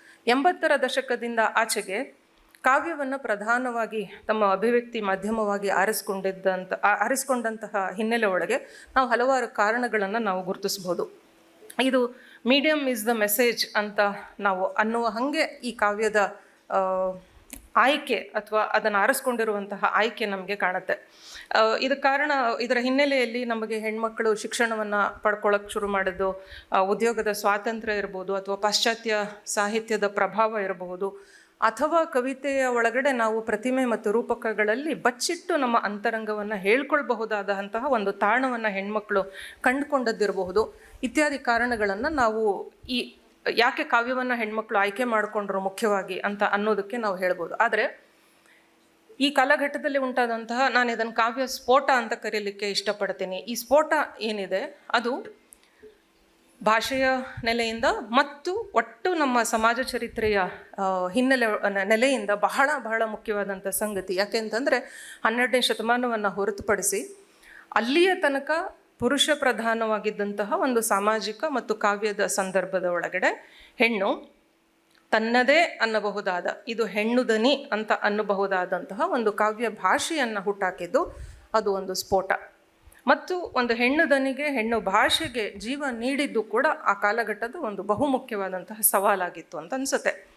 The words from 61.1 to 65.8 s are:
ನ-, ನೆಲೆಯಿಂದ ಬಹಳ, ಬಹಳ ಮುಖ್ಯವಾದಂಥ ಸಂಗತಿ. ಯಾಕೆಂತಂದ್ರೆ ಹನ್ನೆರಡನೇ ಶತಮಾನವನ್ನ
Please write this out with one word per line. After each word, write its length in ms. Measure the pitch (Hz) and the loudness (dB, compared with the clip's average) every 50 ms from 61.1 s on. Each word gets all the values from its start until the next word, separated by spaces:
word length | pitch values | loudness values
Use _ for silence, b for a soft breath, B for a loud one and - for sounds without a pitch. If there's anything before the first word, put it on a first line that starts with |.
| 185 254 254 262 269 247 233 | 2 2 4 4 4 4 4
ನ-, 320 | 220 214 - - 202 196 196 190 | 2 2 0 0 0 0 0 2
ನೆಲೆಯಿಂದ 460 | 202 220 220 254 277 269 220 202 202 | 4 4 4 6 4 2 2 0 0
ಬಹಳ, 400 | 202 202 208 190 - 254 277 285 302 269 | 2 2 2 2 4 2 2 2 2 -2
ಬಹಳ 240 | 220 220 220 226 233 | -2 -2 -2 0 0
ಮುಖ್ಯವಾದಂಥ 600 | 220 214 214 - 226 208 202 196 196 196 185 - | -2 -4 -8 -6 -4 -4 -4 -4 -4 -6 -6 -6
ಸಂಗತಿ. 480 | 196 190 - 220 214 208 190 185 - 180 | -6 -4 -2 -4 -2 -4 -4 -4 -2 -2
ಯಾಕೆಂತಂದ್ರೆ 600 | 185 208 202 233 226 220 214 208 226 285 302 269 247 254 B B B B B B B - | -2 0 0 -2 -4 -2 -2 -4 -2 0 2 0 0 -2 B B B B B B B -2
ಹನ್ನೆರಡನೇ 360 | 220 226 247 247 233 254 247 | 0 2 2 2 2 2 2
ಶತಮಾನವನ್ನ 680 | 240 - 226 226 | 2 0 0 0